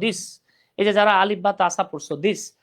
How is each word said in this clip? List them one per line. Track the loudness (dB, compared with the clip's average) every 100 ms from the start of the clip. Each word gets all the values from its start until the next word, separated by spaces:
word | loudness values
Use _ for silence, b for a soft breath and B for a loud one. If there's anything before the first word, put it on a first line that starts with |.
this। | 0 -4 -10 -18 _ _ _ -2
এই |
যে | 2
যারা | 4 4 4
আলিফ | 2 0
বা | -2
তাসা | 0 0 0
পড়ছো, | -6 -6 -8 -4
this | -2 -4 -6 _